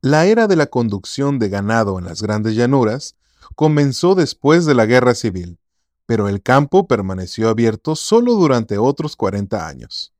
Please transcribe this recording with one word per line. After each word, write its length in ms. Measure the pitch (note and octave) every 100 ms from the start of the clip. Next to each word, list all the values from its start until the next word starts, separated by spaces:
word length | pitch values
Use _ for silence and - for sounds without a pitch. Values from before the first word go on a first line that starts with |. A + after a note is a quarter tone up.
La 260 | C3+ D3+ F3
era 220 | A3 A3
de 80 | F3+
la 100 | C#3+
conducción 720 | B2+ A#2 G2+ - - C#3 C#3+
de 100 | G#2+
ganado 500 | G2+ G2+ A2+ G#2 F#2
en 60 |
las 180 | F2+ E2
grandes 340 | G#2 G#2+ G#2+ A2
llanuras 600 | A#2+ C#3 A2+ A#2+ - _ _ _ -
comenzó 600 | - D#3 D3+ C#3+ B2 F3
después 520 | F#3+ D#3 - C#3 E3 D#3+
de 80 |
la 120 | C3 A2
Guerra 280 | B2 B2
Civil, 440 | A#2 A#2 F#2 F2 F2 _ _ _ _ _
pero 220 | A2+ G2+
el 140 | G2+
campo 460 | - C3 C#3+ F#3 F#3+
permaneció 600 | A2+ F#2+ F#2 F#2 - A2+
abierto 480 | A2 A2+ G#2+ - D#3
solo 380 | - A3 A#3+
durante 440 | A3+ E3 B2 G#2+ G2+
otros 360 | A#2+ C#3+ D#3
cuarenta 540 | - G2+ G2+ G2 A2 D#2+
años. 440 | C2 A1+ - - _